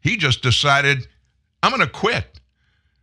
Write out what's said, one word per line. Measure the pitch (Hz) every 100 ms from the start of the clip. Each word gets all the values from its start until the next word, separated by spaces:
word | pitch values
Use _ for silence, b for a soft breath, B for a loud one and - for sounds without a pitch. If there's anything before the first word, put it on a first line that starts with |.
he | 160 226
just | 147 117
decided, | 127 120 147 139 139 139 - _ _ _ _ _
"I'm | 190
gonna | 254 165
quit. | - 208 190 - - _ _ _ _ _ _